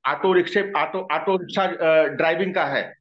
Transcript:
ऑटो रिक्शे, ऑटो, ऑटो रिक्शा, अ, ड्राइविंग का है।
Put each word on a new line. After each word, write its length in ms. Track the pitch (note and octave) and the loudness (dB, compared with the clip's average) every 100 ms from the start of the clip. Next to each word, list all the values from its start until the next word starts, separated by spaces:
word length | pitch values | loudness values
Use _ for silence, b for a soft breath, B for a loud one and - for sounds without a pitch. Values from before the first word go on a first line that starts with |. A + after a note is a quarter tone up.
| C3 | -2
ऑटो 260 | D3 F#3+ | 0 2
रिक्शे, 380 | F3+ E3+ G#3 G3 | 2 2 -2 -2
ऑटो, 360 | D#3 D#3 F#3+ D#3 | -2 -2 -4 -4
ऑटो 260 | D#3 G3 F#3+ | -4 0 -2
रिक्शा, 260 | E3+ G3+ | -2 -2
अ, 400 | F#3 E3+ E3 D#3+ | -2 0 4 4
ड्राइविंग 520 | D3+ C#3+ D#3+ E3+ F#3+ F#3+ | 4 0 0 0 -2 0
का 100 | C#3+ | 0
है। 280 | C3 F2+ - | -2 -4 -12